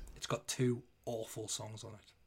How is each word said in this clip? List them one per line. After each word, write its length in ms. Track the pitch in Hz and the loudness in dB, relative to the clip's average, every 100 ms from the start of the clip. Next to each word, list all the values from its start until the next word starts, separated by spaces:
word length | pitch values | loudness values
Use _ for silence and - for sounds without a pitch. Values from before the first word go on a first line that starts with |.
| - - | -10 -8
It's 100 | - | 0
got 200 | 117 - | 0 0
two 360 | - 123 120 - - - | 4 6 4 -2 -10 -4
awful 420 | 117 110 - 107 | -2 -2 -4 -4
songs 360 | - 107 110 107 | -2 -4 -8 -8
on 80 | |
it. 180 | 107 - - | -10 -14 -20